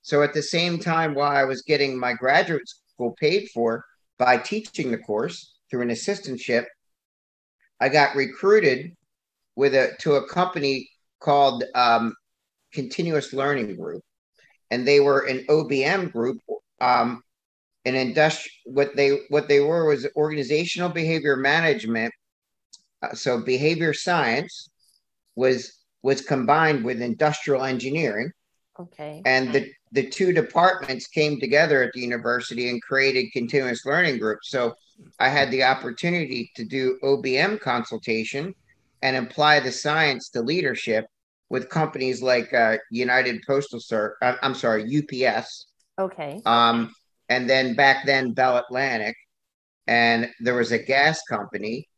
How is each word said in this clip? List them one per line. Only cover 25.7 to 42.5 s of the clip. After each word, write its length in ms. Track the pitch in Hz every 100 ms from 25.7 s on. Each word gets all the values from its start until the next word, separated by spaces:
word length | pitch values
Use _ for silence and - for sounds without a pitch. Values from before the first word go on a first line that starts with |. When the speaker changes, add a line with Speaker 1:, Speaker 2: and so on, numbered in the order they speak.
| _ _ _
Speaker 1:
was 200 | 127 135
combined 640 | - 139 117 151 156 143
with 180 | 117 117
industrial 640 | 123 113 151 147 - 135
engineering. 680 | 135 127 127 151 147 104 131 - _ _ _ -
Speaker 2:
Okay. 440 | 175 - 151 151 180
Speaker 1:
And 280 | 131 127
the, 180 | 135 131 - _
the 180 | 135 131
two 240 | - 185
departments 720 | 170 - 175 180 185 135 127 -
came 320 | - 151 143
together 440 | 131 143 160 139
at 100 | 123
the 80 | 123
university 680 | 123 120 117 123 120 120 123
and 120 | 120
created 500 | - 135 135 131 113
Continuous 540 | 131 120 147 131 117 131
Learning 320 | 160 175 123
Group. 220 | 107 107
So 300 | - 135 120 - _ _ - -
I 100 | 127
had 220 | 143 135
the 120 | 131
opportunity 880 | 131 131 127 120 170 175 147 123 117 -
to 100 | 113
do 320 | 135 131 131
O 180 | 135 139
B 160 | 139 131
M 220 | 185 208
consultation 960 | - 120 113 113 - 113 110 139 170 190 _ _ _ _
and 160 | 131 131
apply 420 | 113 - 151 151
the 120 | 127
science 580 | 117 147 151 156 127 -
to 120 | 123
leadership 640 | 117 170 147 113 - 110 - _ _ _ _
with 200 | 127 127
companies 520 | 165 156 143 131 123
like, 320 | 127 123 113